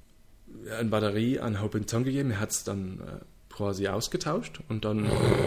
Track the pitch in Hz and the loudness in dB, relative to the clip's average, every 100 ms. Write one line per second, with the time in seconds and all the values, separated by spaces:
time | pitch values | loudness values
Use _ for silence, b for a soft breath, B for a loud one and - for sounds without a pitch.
0 | - - - - - 113 107 110 113 107 | -20 -20 -20 -20 -20 -14 -8 -2 2 4
1 | 107 104 120 135 120 101 104 107 101 113 | 4 2 2 2 0 -2 0 -2 0 0
2 | 127 139 139 101 107 - - 101 95 95 | 0 0 0 0 -2 -4 -4 -4 -4 -8
3 | - - - - - - 101 95 95 101 | -10 -12 -14 -20 -16 -4 -4 0 0 0
4 | - - 151 180 233 - - 110 107 107 | -2 -2 -2 -2 -4 -12 -6 -2 0 2
5 | 104 123 - 127 | 2 4 4 6